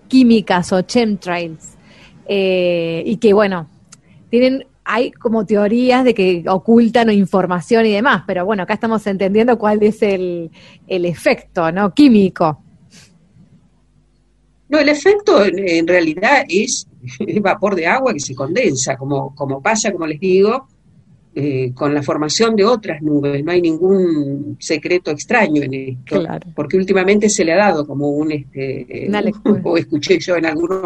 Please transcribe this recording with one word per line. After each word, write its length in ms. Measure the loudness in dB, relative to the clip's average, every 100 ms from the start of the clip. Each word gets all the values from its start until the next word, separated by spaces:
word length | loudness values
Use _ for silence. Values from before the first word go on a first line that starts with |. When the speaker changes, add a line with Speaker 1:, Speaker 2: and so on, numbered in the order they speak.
| 0
Speaker 1:
químicas 640 | 4 6 4 2 0 0
o 80 | -2
chemtrails, 880 | 0 0 0 -2 -4 -6 -6 -12 -20 -20 -20 -20 -20 -16 -6
eh, 760 | -2 0 2 0 0 -2 -4 -4
y 100 | 0
que, 140 | 4
bueno, 340 | 4 2 -2 -8 _ _ -20 _ -20 -2
tienen, 360 | 2 2 0 -6 _ -4
hay 260 | -2 -4
como 320 | -4 -4 -2 0
teorías 580 | 0 2 2 2 2 2
de 80 |
que 300 | 2 2 0 0
ocultan 600 | 0 4 4 6 4 2
información 720 | 2 2 0 0 -2 0 2 2
y 40 |
demás, 300 | 2 2 0 -2
pero 180 | -4 -2
bueno, 180 | -2
acá 120 | -2 -4
estamos 300 | -2 -2 -2
entendiendo 500 | -2 0 2 2 2
cuál 240 | 2 2
es 180 | 0 0
el, 480 | 0 0 -4 -6 -10 -14 -20 -20 -8
el 180 | -4 -4
efecto, 640 | -2 -2 -2 -4 -4 -2
¿no? 220 | 0 0 4
Químico. 680 | 6 6 4 2 -2 -2 _ _ _ -20 -20 _ _ _ _ _ _ _ _ _ _ _ _ _ _ _ -4
Speaker 2:
No, 100 | 0
el 80 | 2
efecto 540 | 2 2 2 4 4
en, 160 | 4 0 0
en 200 | 0 2
realidad 580 | 2 2 0 2 2 2
es 400 | -2 -2 -4 -10 -18
<laughs> 400 | -16 -10 -6 -2
vapor 340 | -2 0 -2 -2
de 120 | -2
agua 260 | 0 -2
que 60 | -4
se 140 | -8 -8
condensa, 600 | -6 -2 -2 -2 -4 -6
como, 400 | -4 -6 -6 -8
como 260 | -8 -2
pasa, 300 | 0 0 -2
como 160 | -4 -6
les 120 | -4
digo, 480 | 0 2 2 0 -6 _ _ _ _ _ _ -6
eh, 360 | -4 -4 -4
con 200 | -4 -2
la 80 | -2
formación 540 | -2 -4 -2 0 0 2
de 80 | 2
otras 360 | 0 -4 -6
nubes. 420 | -2 -2 0 -2
No 80 | -2
hay 100 | 0
ningún 920 | 0 0 2 2 2 0 -2 -6 -8 -10
secreto 520 | -6 -4 -2 -2 -2
extraño 500 | -8 -2 0 0 0
en 100 | -4
esto, 460 | -6 -10 -12 -6 -4
Speaker 1:
Claro. 280 | -4 -8 -10 -10
Speaker 2:
porque 220 | -2 -2
últimamente 520 | 0 0 2 2 2
se 140 | 0
le 100 | 0
ha 40 | 2
dado 280 | 2 0 -4
como 240 | -4 -2
un, 220 | -2 -2
este, 720 | -4 -8 -10 -10 -10 -12 -10 -4
Speaker 1:
Una 100 | -2
Speaker 2:
eh, 40 |
Speaker 1:
lectura. 380 | -2 -2 0 0
Speaker 2:
<laughs> 40 | 2
o 120 | 0
escuché 420 | 0 -2 2 0
yo 180 | 2 0
en 80 | 0
algunos 380 | -2 -2 -4